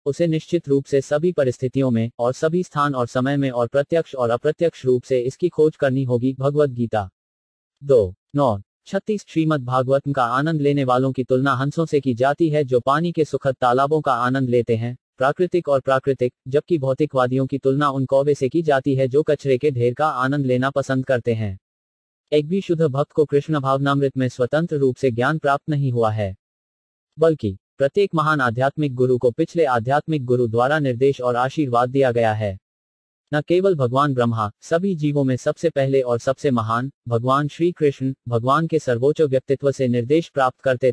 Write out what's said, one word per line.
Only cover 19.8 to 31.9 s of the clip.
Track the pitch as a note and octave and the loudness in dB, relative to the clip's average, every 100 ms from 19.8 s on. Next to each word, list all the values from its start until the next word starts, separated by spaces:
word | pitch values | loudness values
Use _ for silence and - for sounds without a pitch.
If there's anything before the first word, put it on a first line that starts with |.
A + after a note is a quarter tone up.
| A#2+ | 0
का | B2 D#3 | 0 -2
आनंद | C3 C3 D3 C3 | 0 -2 0 0
लेना | B2 C3+ | 0 0
पसंद | C#3 C3+ C3 C3 | -2 -2 -2 -2
करते | B2+ A#2+ | -2 -2
हैं। | A2 G#2+ G2 _ _ _ _ _ _ _ | -2 -4 -8 _ _ _ _ _ _ _
एक | D3+ D3+ | -2 0
भी | G3 | -2
शुद्ध | - E3 | -2 0
भक्त | D#3+ C3+ D3 | 0 0 -2
को | - | 0
कृष्ण | D3 C#3+ C#3+ D3+ | 0 0 0 -2
भावनामृत | C3+ C#3 C#3 C#3 C#3 C3 | 0 0 0 0 0 -2
में | B2+ | -4
स्वतंत्र | - B2 D3+ F3 D3 | -2 -2 0 -2 0
रूप | C3+ B2 | 0 0
से | C3+ | -2
ज्ञान | A2+ B2+ D#3 | 0 -2 0
प्राप्त | C#3+ C#3 - | 0 -2 -2
नहीं | C#3+ C#3 | -2 0
हुआ | A#2+ A2 | 0 0
है, | G#2+ G2+ G2 _ _ _ _ _ _ _ - | 0 -4 -8 _ _ _ _ _ _ _ 0
बल्कि | D#3+ D#3 G#2+ F#2+ _ - | 2 2 -4 -6 _ -2
प्रत्येक | C#3 G3+ G3 | 0 0 0
महान | D#3+ D3+ D3+ | 0 0 0
आध्यात्मिक | B2 A#2 C3+ D#3 D3 | 0 0 -2 -2 -4
गुरु | B2 B2+ B2 | 0 0 2
को | B2 | 0
पिछले | A#2 E3 E3+ | 0 -2 0
आध्यात्मिक | D3 B2 A2+ D3 - D3+ | 0 0 0 -2 0 -4
गुरु | B2 B2 A#2+ | 0 0 2
द्वारा | A2+ B2+ D#3 | 0 2 0
निर्देश | C3+ A#2+ C3+ C3+ | 0 0 0 0
और | B2 A#2+ | -2 0
आशीर्वाद | C3 - C#3 A#2+ | -2 -2 0 0
दिया | B2+ | 0